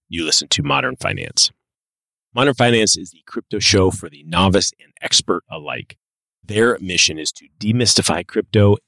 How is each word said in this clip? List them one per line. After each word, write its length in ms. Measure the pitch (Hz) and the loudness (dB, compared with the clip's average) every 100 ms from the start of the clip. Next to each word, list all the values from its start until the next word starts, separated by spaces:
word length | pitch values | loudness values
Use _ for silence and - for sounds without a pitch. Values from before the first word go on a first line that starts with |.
| - | -12
you 160 | 85 | -6
listen 240 | 80 - - | -2 -2 -2
to 140 | - | -2
Modern 320 | 143 139 127 127 | 0 -2 -2 -6
Finance. 560 | - 98 - - - _ _ _ _ _ _ _ _ 117 | -6 -6 -6 -2 -2 _ _ _ _ _ _ _ _ 0
Modern 180 | 139 | 0
Finance 440 | 131 120 117 107 - | 4 4 4 2 0
is 140 | 95 | -4
the 120 | - - | -18 -12
crypto 340 | 113 - 104 | -12 -8 -4
show 300 | - 101 95 | 2 4 4
for 180 | 95 - | 0 -12
the 140 | 73 | -16
novice 480 | 78 87 95 98 - - | -6 0 2 2 0 -8
and 140 | _ - | _ -12
expert 420 | - - - 87 - | -2 -2 -2 -4 -6
alike. 480 | 80 73 64 - - _ _ _ _ - | -14 -10 -12 -12 -20 _ _ _ _ -6
Their 320 | 107 117 82 | 0 2 0
mission 380 | 92 90 - 78 | -4 -2 -2 -2
is 120 | 78 | -10
to 140 | - _ - | -12 _ -6
demystify 680 | 104 120 117 - - 80 - | -2 0 2 0 0 -4 -4
crypto 500 | 110 - 110 101 104 | -4 0 4 4 4